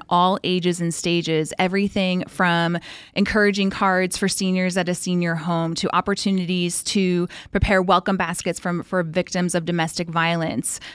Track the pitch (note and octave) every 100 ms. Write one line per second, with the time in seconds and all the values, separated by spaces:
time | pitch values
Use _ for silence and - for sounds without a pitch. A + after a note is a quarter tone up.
0 | - F3 F#3 G3 F3+ F3+ F3+ F3 E3+ -
1 | F3 E3+ D#3+ D#3 D3+ - F3+ G3 G3+ G3+
2 | F#3 F3+ - - F3+ E3+ E3+ E3+ - -
3 | - - G3 A3 G#3 G3+ G3 - G3 F#3
4 | F#3 - F#3+ - F#3+ F#3 F#3 F#3 F3 F3
5 | F#3 F3 E3+ E3 E3+ E3 E3 E3 F#3 F3+
6 | G3+ G3 G3+ F#3+ F3 F#3 F3 - - G#3
7 | F#3 F3 F3 - - G3 - F#3+ F#3 F3+
8 | G3+ F#3+ E3+ F3 F3+ E3 F#3 F3 - F#3
9 | D#3+ F3+ F3 F#3 F3+ F3 E3 E3+ D#3+ -
10 | E3+ E3 E3 E3+ D#3+ A2+ - - -